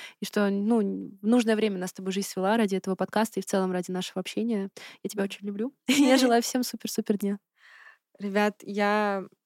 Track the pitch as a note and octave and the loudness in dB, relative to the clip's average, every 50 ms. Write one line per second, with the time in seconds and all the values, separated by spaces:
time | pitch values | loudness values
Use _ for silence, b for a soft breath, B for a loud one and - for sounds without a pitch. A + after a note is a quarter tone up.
0 | B B B B G#3 - - G#3+ G3+ G3+ G3 G3+ G3+ A3 A#3+ A3+ G3+ G3 F#3+ F#3+ | B B B B -10 -4 0 0 2 2 2 0 2 2 2 2 2 0 -2 -4
1 | F#3+ - G3 G3 G3+ G#3+ A#3+ B3 A3 A3+ A3 G#3+ A3 G#3+ G3 F3+ F3+ F#3 - - | -8 -10 -10 -4 0 4 4 4 4 4 2 2 2 0 0 -2 -6 -6 -8 -8
2 | F#3 F#3+ F#3 G3+ G3 - - F#3+ F#3 F#3+ A3 A#3 A3 F#3+ G3 F#3 - F#3+ F#3 - | -6 -4 -2 -2 -4 -4 -4 -2 0 2 4 4 2 2 0 -2 -2 -2 -2 -2
3 | F#3 - - G#3 A3+ - - G3 F#3+ - - G3 F#3+ F#3 F#3 F3+ F3+ - F#3 F#3 | -2 -2 0 0 0 -2 -2 -6 -4 -2 0 0 0 0 -2 -2 -4 -4 -4 -6
4 | F#3 - - F#3 F#3 - - G#3 A3 A#3 A3+ G3 G3 G3 - B B B B B | -6 -6 -6 -8 -8 -6 -4 -4 -2 -2 -2 -2 -4 -6 -8 B B B B B
5 | B G3+ - G3+ G3 G3 - - G3 G#3 G3+ G3+ A3 C#4 - _ _ - C4+ C#4+ | B -8 -4 -4 -4 -4 -6 -8 -8 -8 -6 -4 -6 -6 -8 _ _ 2 4 4
6 | C#4+ B3+ C4 C4 B3+ B3 A#3 A#3 A#3 - - B3+ B3 - - - - - - - | 6 6 6 6 6 6 4 4 2 2 -2 -2 -4 -4 -6 -8 -8 -6 -4 -2
7 | G#3+ - G#3 G3 G#3 G3+ G3+ G3+ _ _ _ B B B B B B B B B | 0 0 0 0 0 -2 -4 -4 _ _ _ B B B B B B B B B
8 | B _ _ - G3 G3+ F#3+ G#3 G#3 G#3 G#3 - - - G3+ G#3 G#3 G3+ G#3 G#3+ | B _ _ -10 -8 -4 0 0 0 0 0 -4 -10 -8 -2 0 0 2 2 2
9 | G#3 G3+ G3 G3 F#3 - _ _ _ | 0 0 -2 -4 -6 -10 _ _ _